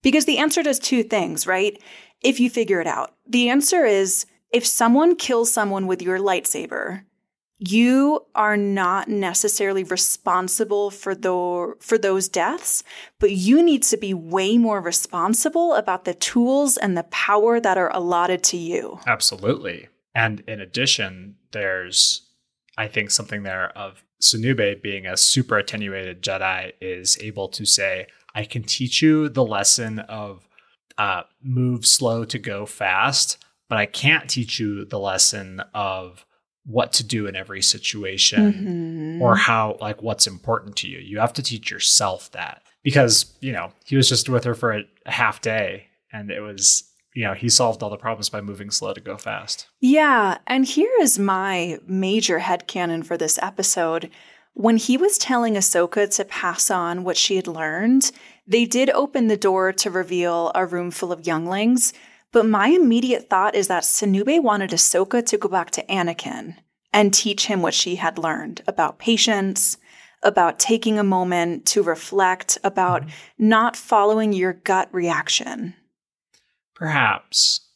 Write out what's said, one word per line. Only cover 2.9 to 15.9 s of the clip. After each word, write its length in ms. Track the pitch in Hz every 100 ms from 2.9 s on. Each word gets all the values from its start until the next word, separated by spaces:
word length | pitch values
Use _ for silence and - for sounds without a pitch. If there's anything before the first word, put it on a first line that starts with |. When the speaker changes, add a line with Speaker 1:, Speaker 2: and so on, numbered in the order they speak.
| - - _ -
Speaker 1:
The 220 | 240 240
answer 380 | 269 285 359 254
is, 400 | 196 190 - - _ _
if 140 | 240 240
someone 500 | - 233 254 339 349
kills 340 | - 240 233
someone 360 | - 202 196 185
with 160 | 185
your 160 | 180 185
lightsaber, 880 | 196 180 - - 165 - - 190 _ _ _ _ _ _
you 600 | 185 214 240 262 285 302 -
are 240 | - 214 208
not 500 | 202 196 180 196 226
necessarily 760 | 208 190 175 208 - 196 196
responsible 1080 | 185 185 - - - 185 185 - 202 202 202
for 240 | 202 196
tho-, 600 | 190 190 180 175 175 170 -
for 160 | - 226
those 320 | 196 190 190
deaths, 560 | 185 180 330 - - - - - _
but 120 | 208
you 300 | 190 185 285
need 200 | 339 277
to 120 | - 220
be 160 | 202
way 460 | 185 160 190 190 233
more 240 | 226 202
responsible 920 | 170 180 - 175 180 220 311 330 339
about 320 | 233 214